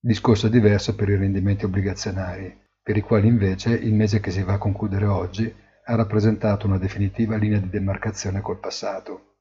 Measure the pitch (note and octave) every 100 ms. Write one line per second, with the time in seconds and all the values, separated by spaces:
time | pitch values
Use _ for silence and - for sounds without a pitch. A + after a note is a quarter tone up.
0 | A#2+ G#2 - G#2+ A2 A#2+ G#2 G2+ - G2+
1 | G2+ G2+ G2 G2 F#2+ G2+ G#2 F#2 F#2+ F#2+
2 | - F#2+ F#2 F#2 F#2+ - _ _ - G#2+
3 | G2+ A2 G#2 A#2 G2 F#2+ - A#2 A2+ G#2+
4 | G#2+ G#2+ G#2 F#2+ F#2+ G2 G2+ G2 G#2+ G2
5 | G2+ F#2+ F2+ - A2+ - _ _ - A#2
6 | G#2+ G#2 G#2+ G#2+ A2 G2+ G2+ F#2+ F#2+ -
7 | G2+ - A2+ G#2+ G#2+ G#2 F#2 G2 G2 G2
8 | A2 G#2 G2+ F#2+ G2+ F#2+ - - G2+ G2
9 | - G2 _ _